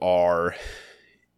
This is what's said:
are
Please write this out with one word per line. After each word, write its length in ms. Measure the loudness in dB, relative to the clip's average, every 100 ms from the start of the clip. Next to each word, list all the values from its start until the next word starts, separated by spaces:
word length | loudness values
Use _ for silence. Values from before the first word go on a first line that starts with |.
are 540 | 2 2 2 2 -2 -4 -14 -16 -20 -20 _ _ _